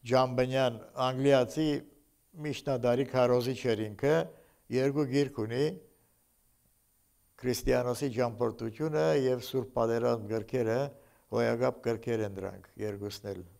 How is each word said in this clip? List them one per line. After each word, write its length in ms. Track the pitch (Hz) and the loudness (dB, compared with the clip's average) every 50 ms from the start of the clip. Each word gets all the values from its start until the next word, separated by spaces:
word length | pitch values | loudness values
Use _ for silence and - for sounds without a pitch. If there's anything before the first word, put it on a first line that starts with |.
| - | 0
Ջամբնյան 760 | 113 123 131 131 127 123 127 127 131 131 135 131 123 117 110 - - - | 4 4 4 4 4 2 0 0 2 2 2 2 2 0 -4 -14 -12 -4
անգլիացի 720 | 127 127 127 131 127 135 139 139 131 123 - - 156 156 151 143 139 - - - _ _ _ _ _ _ _ - | -2 -2 0 0 2 4 6 6 6 4 2 0 -2 0 0 0 -2 -4 -10 -20 _ _ _ _ _ _ _ -16
միջնադարի 720 | 165 151 151 135 - - 147 135 123 120 123 120 127 139 | -10 -8 -8 -8 -6 -4 -2 -2 2 2 2 2 2 0
քարոզիչ 540 | - - 131 123 123 123 123 120 123 131 117 | 0 2 4 4 4 4 2 2 -2 -4 -2
էր 220 | - 123 113 104 110 | 0 0 0 0 -2
ինքը, 300 | 107 104 - - 139 156 165 165 165 - - - _ _ _ _ _ | -6 -6 -2 2 2 2 2 0 -2 -8 -20 -20 _ _ _ _ _
երկու 360 | 117 127 131 143 135 151 147 | 0 0 2 2 2 0 -2
գիրք 340 | 123 127 139 143 131 127 - | 2 2 2 0 0 -2 -6
ունի, 260 | 107 113 117 127 147 156 190 - - - _ _ _ _ _ _ _ _ _ _ _ _ _ _ _ _ _ _ _ _ _ _ _ _ _ _ _ _ _ - | -4 -2 0 0 0 -2 -2 -6 -16 -20 _ _ _ _ _ _ _ _ _ _ _ _ _ _ _ _ _ _ _ _ _ _ _ _ _ _ _ _ _ -6
Քրիստիանոսի 720 | - 127 123 - - 135 127 123 123 123 123 117 147 139 | -2 -2 -2 0 2 2 2 2 2 0 -2 -2 -4 -4
ջամփորդությունը 920 | 110 117 123 120 113 110 120 117 117 - 117 113 110 - 151 156 151 156 156 160 156 | 0 0 -2 -2 0 -2 -2 -2 -2 -4 -8 -8 -6 -4 -4 -2 0 2 2 2 2
և 280 | 143 131 127 127 123 113 | 2 2 2 0 0 -4
Սուրբ 240 | - - 131 117 - | -4 -4 -4 -4 -2
Պատերազմ 560 | - 120 117 113 117 117 117 120 120 113 104 | 0 0 0 2 2 2 2 0 0 0 -2
գրքերը, 540 | 104 110 113 101 - - 127 117 110 113 127 139 139 - - - _ _ _ _ _ | -4 -4 -4 -4 -2 -2 -2 0 2 0 0 -2 -4 -6 -16 -20 _ _ _ _ _
հոյակապ 500 | 110 117 120 117 117 117 127 131 123 - | -2 0 2 2 0 0 0 -2 -2 -2
գրքեր 420 | - 120 117 110 - 123 117 110 107 | -4 -4 -4 -2 -2 -4 -2 -2 -2
են 120 | 101 98 | -4 -6
դրանք 320 | 98 95 95 95 98 - - _ | -8 -8 -8 -10 -12 -20 -20 _
երկուսն 560 | - 107 107 101 101 101 104 104 - - 104 | -8 -6 -6 -6 -6 -8 -10 -10 -10 -10 -10
էլ։ 100 | 98 90 90 87 - | -10 -10 -12 -16 -20